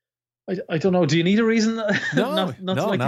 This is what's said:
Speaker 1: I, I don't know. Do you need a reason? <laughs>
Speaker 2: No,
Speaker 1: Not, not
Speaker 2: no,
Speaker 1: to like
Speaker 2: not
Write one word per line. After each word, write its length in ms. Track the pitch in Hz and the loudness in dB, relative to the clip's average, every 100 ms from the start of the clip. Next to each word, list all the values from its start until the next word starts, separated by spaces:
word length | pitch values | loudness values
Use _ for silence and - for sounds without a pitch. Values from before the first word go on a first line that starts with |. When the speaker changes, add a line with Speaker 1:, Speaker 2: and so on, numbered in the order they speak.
| _ _ _ _ - | _ _ _ _ -10
Speaker 1:
I, 80 | 185 - | -8 -6
I 80 | 165 | -2
don't 160 | 196 | 2
know. 120 | 180 160 | 2 2
Do 120 | 170 | 2
you 60 | |
need 160 | 170 208 | 2 2
a 40 | |
reason? 320 | 220 226 220 226 | 2 2 0 0
<laughs> 400 | 214 - - - | -2 -2 -2 -2
Speaker 2:
No, 200 | 269 302 | 0 -2
Speaker 1:
Not, 260 | 185 - | -4 -6
not 140 | 180 135 | -6 -2
Speaker 2:
no, 60 | |
Speaker 1:
to 40 | 208 | -2
like 120 | |
Speaker 2:
not 60 | 180 | 0